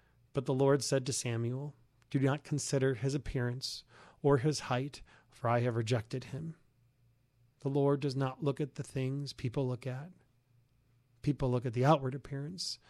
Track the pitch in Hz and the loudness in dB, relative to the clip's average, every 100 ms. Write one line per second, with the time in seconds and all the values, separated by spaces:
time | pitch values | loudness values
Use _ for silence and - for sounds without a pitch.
0 | _ _ _ 143 131 131 139 143 - 135 | _ _ _ -4 0 4 6 4 4 0
1 | 131 123 123 117 117 127 147 - _ _ | 0 -2 -2 -2 -2 -4 -8 -12 _ _
2 | - 139 135 147 - 147 - 139 131 123 | -4 2 2 0 -2 -4 0 2 2 2
3 | 135 139 - 135 123 123 - - - - | -2 -2 -2 -2 -2 -4 -8 -10 -16 -20
4 | - _ 143 139 147 143 - 127 139 - | -20 _ 4 4 4 0 0 -2 -2 -8
5 | - - _ - 117 120 123 113 110 123 | -20 -20 _ -4 2 4 4 0 2 0
6 | - 131 - 135 165 160 _ _ _ _ | 0 -8 -8 -10 -10 -12 _ _ _ _
7 | _ _ _ _ _ _ 139 143 139 143 | _ _ _ _ _ _ -2 2 4 2
8 | 139 127 131 135 143 131 143 - - 139 | 0 0 -2 -2 -2 -2 -4 -6 -8 -4
9 | 131 139 139 - 123 147 127 120 131 127 | -2 -4 -6 -6 -4 -2 -2 -4 -6 -10
10 | 165 - _ _ _ _ _ _ _ _ | -12 -18 _ _ _ _ _ _ _ _
11 | _ _ - 131 131 123 123 117 131 156 | _ _ -4 0 0 0 0 4 6 4
12 | 131 135 - 139 147 185 - - | 2 -8 -8 -8 -8 -8 -8 -10